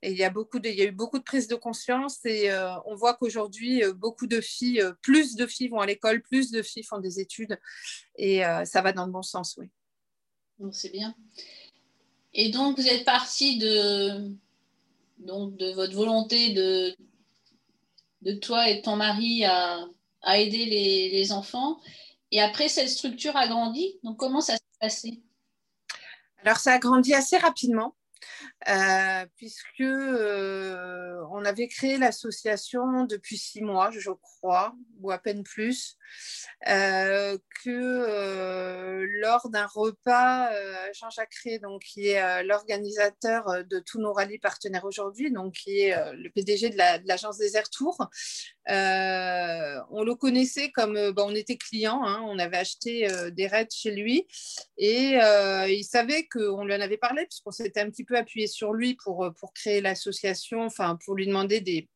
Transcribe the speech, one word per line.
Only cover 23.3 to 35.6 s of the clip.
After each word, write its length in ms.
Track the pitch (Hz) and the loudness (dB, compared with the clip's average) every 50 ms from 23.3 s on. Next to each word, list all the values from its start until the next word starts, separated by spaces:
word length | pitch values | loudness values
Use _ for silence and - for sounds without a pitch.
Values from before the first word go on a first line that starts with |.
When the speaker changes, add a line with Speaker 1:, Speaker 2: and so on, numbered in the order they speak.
| 277 | 2
Speaker 2:
a 120 | 277 254 226 | 2 2 2
grandi. 500 | 226 233 233 226 226 269 349 392 381 - - | 2 0 0 0 -2 -2 -4 -4 -4 -8 -12
Donc, 120 | 226 220 220 | -12 -6 -4
comment 220 | 269 254 262 285 | -2 0 0 0
ça 140 | 320 - 233 | 0 0 -2
s'est 240 | 226 _ _ _ _ | -4 _ _ _ _
passé ? 420 | 220 220 214 - - 226 233 - _ _ _ _ _ _ _ _ _ _ _ _ _ _ - - - - - - _ _ _ _ - | -4 -4 -4 -4 -8 -10 -12 -12 _ _ _ _ _ _ _ _ _ _ _ _ _ _ -16 -16 -16 -20 -20 -20 _ _ _ _ 2
Speaker 1:
Alors, 140 | 214 220 226 | 2 2 4
ça 160 | - 269 254 | 6 6 6
a 40 | 254 | 6
grandi 360 | 254 247 254 254 254 254 285 | 6 6 6 6 8 8 6
assez 240 | 277 269 - - 370 | 4 4 6 4 6
rapidement. 580 | 339 330 311 - - 240 233 220 220 - - _ _ _ _ - - - - - 302 269 - _ - - | 6 6 4 4 0 0 0 0 0 -2 -6 _ _ _ _ -20 -20 -18 -18 -16 -18 -18 -18 _ -2 0
Euh, 560 | 202 190 190 190 190 190 190 190 190 185 185 180 _ | 2 4 4 4 4 4 4 2 2 -2 -4 -8 _
puisque, 440 | _ - 226 - - - - - - | _ -18 -18 -16 -16 -18 -18 -6 -2
euh, 1400 | 262 262 269 269 269 269 262 240 220 208 202 202 196 196 190 190 190 190 185 180 180 180 180 180 180 180 175 175 165 151 | -2 0 0 0 0 0 0 2 2 2 0 0 -2 -2 -4 -4 -6 -6 -8 -8 -10 -10 -10 -10 -10 -10 -10 -10 -10 -8
on 140 | 180 202 208 | -8 -4 -2
avait 240 | 202 202 208 240 247 | -2 0 0 -2 -4
créé 300 | - - - 269 269 269 | -4 -2 0 0 2 4
l'association 1040 | 262 240 208 - - 233 220 - - 220 214 196 - - - 247 247 262 254 254 254 | 4 2 2 2 -6 -8 -8 -4 -2 -2 -2 -2 -2 -6 -4 -2 0 0 2 0 0
depuis 340 | 247 214 202 _ - 220 202 | 0 -2 -6 _ -8 -10 -10
six 240 | - - - 208 214 | -10 -10 -10 -8 -6
mois, 280 | 214 196 185 185 208 226 | -2 2 2 2 2 0
je 180 | 220 190 196 | -4 -6 -8
crois, 640 | 185 - _ _ _ _ - 185 180 180 190 220 240 247 247 226 226 - | -8 -8 _ _ _ _ -2 2 2 2 2 0 -4 -10 -20 _ _ -12
ou 120 | 190 196 190 | -6 -6 -6
à 60 | 180 | -4
peine 260 | _ 226 208 208 196 | _ -4 -4 -4 -6
plus, 520 | - - - | -10 -8 -4